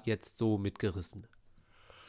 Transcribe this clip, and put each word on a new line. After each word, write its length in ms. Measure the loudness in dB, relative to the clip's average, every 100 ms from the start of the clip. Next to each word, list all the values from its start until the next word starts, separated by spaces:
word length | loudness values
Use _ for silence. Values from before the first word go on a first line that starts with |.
jetzt 320 | 2 -2 -2 0
so 200 | 2 4
mitgerissen? 680 | 0 0 0 0 -6 -10 -16 -20 -20 -20 -20 -20 -20 -20